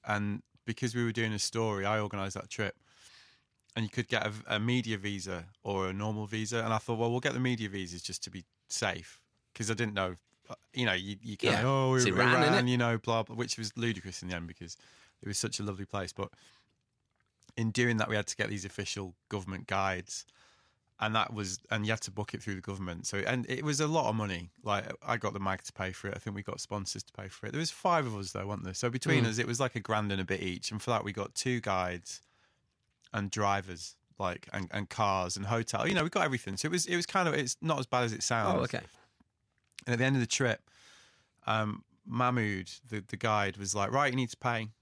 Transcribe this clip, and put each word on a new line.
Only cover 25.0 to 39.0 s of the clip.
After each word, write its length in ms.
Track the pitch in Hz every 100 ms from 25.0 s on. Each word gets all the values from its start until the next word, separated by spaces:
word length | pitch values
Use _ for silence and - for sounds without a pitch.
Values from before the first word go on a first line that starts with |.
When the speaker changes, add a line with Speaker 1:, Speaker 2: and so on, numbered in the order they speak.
Speaker 1:
I 120 | - 117
got 160 | 104
the 80 | 104
mag 220 | 98 95
to 80 | -
pay 180 | - 92
for 160 | 95 101
it. 80 |
I 40 | 101
think 160 | - 101
we 60 |
got 160 | - -
sponsors 420 | - 104 95 107
to 100 | -
pay 140 | - 98
for 200 | - 107
it. 40 |
There 60 | 147
was 140 | 165
five 340 | - 185 170 127
of 100 | 104
us 140 | 95
though, 160 | 98 98
weren't 160 | 104
there? 120 | 92
So 160 | 92 123
between 340 | 123 160 131
Speaker 3:
Mm. 40 | 117
Speaker 1:
us, 100 | 110
it 80 | 120
was 100 | 117
like 160 | 131
a 60 | 117
grand 320 | 98 107 104
and 80 | 98
a 40 |
bit 160 | 92 95
each. 300 | 92 90 -
And 100 | 107
for 100 | -
that, 120 | 113
we 100 | 104
got 220 | 101 98
two 260 | - 127 123
guides 600 | 107 95 90 90 - - _ _ _ _ _ _ _ _ -
and 160 | 110 101
drivers, 680 | - 101 98 92 87 - - _ -
like, 280 | 95 - -
and, 160 | - 90
and 160 | 104 101
cars 480 | - 104 95 90 98
and 100 | 98
hotel. 400 | 117 110 104 143
You 60 |
know, 100 | 190
we 60 | 160
got 140 | 196
everything. 320 | 160 127 - 98
So 100 | 151
it 60 |
was, 140 | 175 170
it 80 |
was 120 | 175 170
kind 220 | 190 175
of, 60 |
it's 220 | 143 123 -
not 200 | 160 143
as 60 | 123
bad 180 | 123
as 80 | 120
it 100 | 107
sounds. 340 | - 117 101 120
Speaker 2:
Oh, 40 |
okay. 180 | 127 - - -